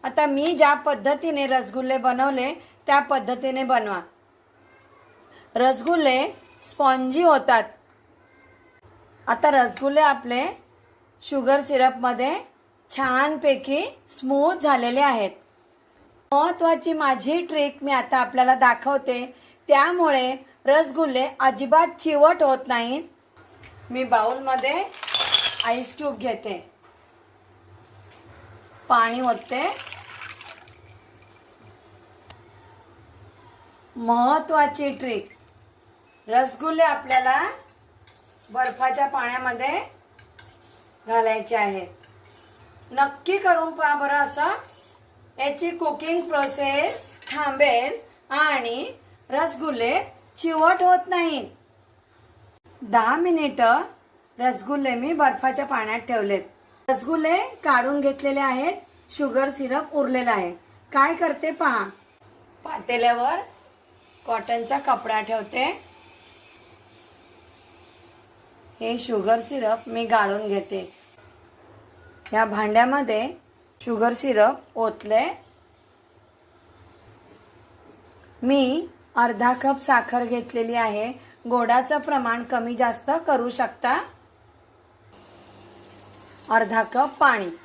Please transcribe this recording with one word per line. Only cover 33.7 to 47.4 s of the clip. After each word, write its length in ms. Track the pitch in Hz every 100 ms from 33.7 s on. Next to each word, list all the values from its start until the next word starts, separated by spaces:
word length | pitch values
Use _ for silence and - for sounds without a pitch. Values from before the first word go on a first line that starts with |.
| _ _ -
महत्त्वाची 920 | 233 233 247 302 311 311 285 294 285
ट्रिक, 380 | - 262 214 - - _ _ _ _ _ _ _ _ -
रसगुल्ले 540 | 233 262 - 320 320
आपल्याला 600 | 330 285 262 254 254 254 370 539 - _ _ _ - - _ _ _
बर्फाच्या 560 | 226 254 254 262 262 277
पाण्यामध्ये 720 | 269 240 254 254 233 262 339 - - _ - - - - - - - - _ 220
घालायचे 500 | 226 226 220 - 233
आहेत. 320 | 202 196 180 - - - - - - - - - -
नक्की 440 | 247 277 277 - 392
करून 340 | 392 330 330
पहा 220 | 320 311
बरं 200 | 294 277
असं, 400 | 285 285 - 311 453 - - - - _ _ _ -
याची 320 | 277 285 339
कुकिंग 500 | 339 320 285 320 349
प्रोसेस 1000 | 339 302 269 285 277 277 349 - - - -
थांबेल 680 | 277